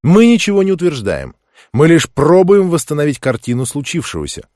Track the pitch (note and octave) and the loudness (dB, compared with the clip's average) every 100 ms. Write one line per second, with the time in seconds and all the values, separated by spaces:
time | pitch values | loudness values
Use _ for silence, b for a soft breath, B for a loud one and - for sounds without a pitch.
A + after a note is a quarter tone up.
0 | - G3 A#3 A#3 - G3+ F#3+ F#3 F3 C#3+ | 4 4 4 2 0 0 0 -2 -2 -4
1 | G2 D2+ C2 _ b b b A2+ D#3+ E3 | -6 -6 -8 _ b b b 0 4 4
2 | - - D3 F#3 F3+ G3+ F#3 E3 - D3 | 0 -2 2 4 4 2 2 -2 -4 -4
3 | D3 C3 C3+ A#2 - A#2+ B2+ C#3+ C3+ E3+ | -2 -2 -4 -4 -4 -6 -6 -8 -8 -8
4 | - E2 D2 - - | -8 -8 -10 -12 -18